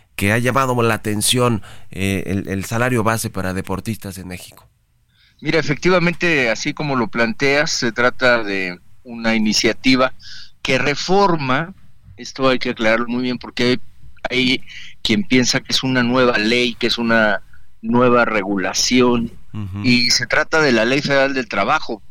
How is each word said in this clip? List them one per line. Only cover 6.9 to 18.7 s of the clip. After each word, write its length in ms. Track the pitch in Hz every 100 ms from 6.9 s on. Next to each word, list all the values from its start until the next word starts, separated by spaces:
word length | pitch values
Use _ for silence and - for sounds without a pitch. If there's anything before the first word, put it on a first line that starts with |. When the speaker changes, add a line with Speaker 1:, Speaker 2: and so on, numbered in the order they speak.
Speaker 2:
lo 140 | 127 110
planteas, 640 | 120 113 113 139 143 156
se 180 | - 123
trata 540 | 110 123 - 127 120
de 340 | 101 98 92 87 - -
una 320 | 127 117 113
iniciativa 800 | 113 107 101 113 - 131 127 127 - - - - -
que 160 | - 131
reforma, 960 | 143 139 - 196 196 160 131 135 165 - - - - -
esto 320 | 120 - 131
hay 120 | 127
que 100 | 127
aclararlo 380 | 117 110 113 120
muy 140 | 123
bien 160 | 127 120
porque 260 | 113 -
hay, 160 | 123 127 - - - - -
hay 340 | 127 127 131 - - - -
quien 220 | - 107
piensa 340 | 92 127 120 135
que 140 | -
es 100 | -
una 220 | 131 131
nueva 340 | 120 127 123 120
ley, 360 | 110 123 123
que 120 | 113 117
es 100 | 117
una 460 | 117 113 107 98 - - - -
nueva 440 | 113 120 123 120
regulación, 1080 | 113 107 98 101 92